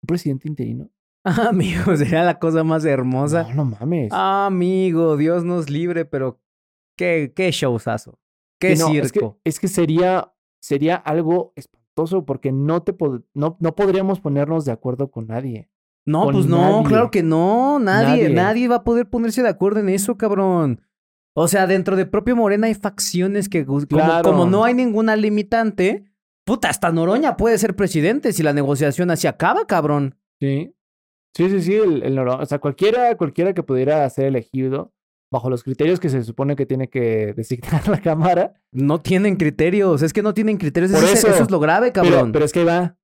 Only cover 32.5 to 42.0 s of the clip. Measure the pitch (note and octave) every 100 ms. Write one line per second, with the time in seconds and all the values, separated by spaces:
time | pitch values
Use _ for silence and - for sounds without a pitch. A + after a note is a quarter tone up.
32.5 | C#3+ D3 C3+ G3 A#3+ A#3+ A3+ D#3+ C3 F3+
33.5 | F3+ D#3+ C3 C3 D#3 C#3 - C3+ C3 A2+
34.5 | C3 C3 C3+ E3+ _ _ _ _ C3 B2
35.5 | B2 B2 C3 D#3 F3 E3+ C3 A2+ A2+ C#3
36.5 | C#3+ C3 C3 C3 C3 A#2 A2+ G#2+ G#2 A2+
37.5 | B2 - D#3+ - F#3+ E3+ D#3 E3+ E3+ F#3+
38.5 | _ _ B2+ C#3 D#3+ - F#3 G#3 F#3+ D#3
39.5 | D3 D#3 G3+ G3 D3+ D#3 G#3+ G#3 G#3 A3
40.5 | G#3 D#3+ D#3 F3+ G3 E3+ G3+ A3 F#3+ -
41.5 | F#3+ D3+ F3+ B3 A3